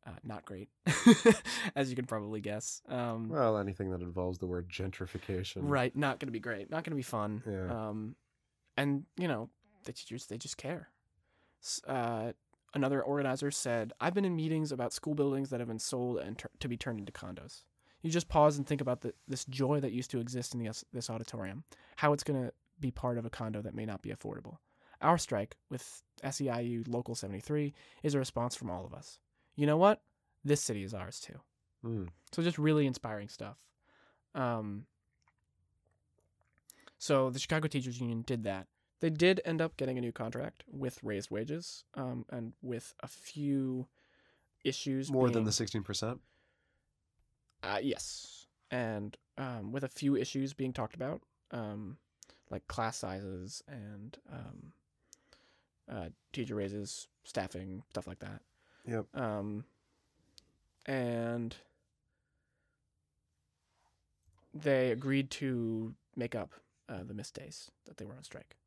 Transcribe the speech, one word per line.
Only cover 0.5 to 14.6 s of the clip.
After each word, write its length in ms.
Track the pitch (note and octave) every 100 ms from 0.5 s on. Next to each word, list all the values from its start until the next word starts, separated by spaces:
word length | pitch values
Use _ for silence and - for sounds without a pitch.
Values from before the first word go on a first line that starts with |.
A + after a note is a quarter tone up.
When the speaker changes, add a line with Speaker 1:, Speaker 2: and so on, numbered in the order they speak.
| F#2+ G#2 _
Speaker 1:
<laughs> 880 | - - - A3+ A#3 - - - F#3+
as 140 | - C3+
you 80 | B2
can 80 |
probably 360 | B2+ A2 G#2 G#2+
guess. 420 | G2+ G#2 - - -
Um, 420 | B2+ A#2+ A2+ A2+
Speaker 2:
Well, 260 | D#3 A#2+ G#2+
anything 320 | G2 F#2 F#2+
that 120 | F#2
involves 360 | F2 F2 F2+ F#2
the 80 | F2+
word 220 | F2+ F2+
gentrification. 920 | - F#2+ - F#2 - - F#2 F#2+ - C#3+
Speaker 1:
Right, 280 | C#3+ B2+ C3
not 240 | C#3+ B2
gonna 100 | C#3
be 100 | A#2
great, 280 | A#2+ G#2+ G2+
not 140 | D#3
gonna 100 | E3 D3
be 60 |
fun. 400 | B2+ A2+ G#2 G#2+ A#2
Speaker 2:
Yeah. 420 | G2 F2+ A2+ G#2+
Speaker 1:
Um, 260 | G#2+ G#2+ - _ _ _ _ _ -
and, 300 | C#3 C#3 C#3+ -
you 100 | F3
know, 220 | A#2+ A2+ _ _ _
the 80 | -
teachers, 320 | B2 - C3 -
they 100 | G#2+
just 220 | - -
care. 320 | C3 E3 - _ _ _ _ _ _ _
S-, 180 | - - -
uh, 460 | C3+ A#2+ A#2 A2+ - _ _ _
another 280 | C#3+ C3+ C#3
organizer 480 | - C#3+ C#3 C3 C#3+
said, 440 | C#3+ C3 A#2 A2 -
"I've 140 | E3
been 120 | F#3 G3
in 100 | E3+
meetings 360 | D#3 D#3